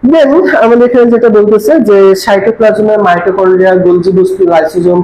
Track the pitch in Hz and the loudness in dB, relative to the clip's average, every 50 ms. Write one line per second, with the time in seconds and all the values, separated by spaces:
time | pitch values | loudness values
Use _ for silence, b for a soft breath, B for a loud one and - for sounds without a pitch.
0 | - 247 302 330 294 269 277 330 370 - - - 220 226 233 240 240 247 240 254 | 0 0 0 2 2 2 0 0 0 0 0 0 0 2 2 2 2 2 2 2
1 | 240 240 233 226 - 233 214 208 208 208 220 208 214 214 302 330 233 - 208 196 | 2 2 0 0 0 2 2 2 2 2 0 0 0 0 0 0 0 2 2 2
2 | 196 190 190 190 - - 202 196 190 226 220 - 226 214 208 214 208 214 214 208 | 4 2 2 0 -2 -2 -2 -2 -2 -4 -4 -2 -2 -2 0 0 -2 -2 0 0
3 | 202 185 175 175 - 196 185 196 190 185 185 185 185 185 185 185 185 180 175 180 | 0 0 -2 -2 -2 -4 -4 -2 0 0 0 0 2 0 0 0 0 0 0 0
4 | 170 190 190 185 185 185 - - 190 170 170 160 156 160 - 180 170 175 180 175 | -2 -2 0 0 0 -2 -2 -2 -2 0 0 0 -2 -2 -4 -4 -2 -2 -2 -2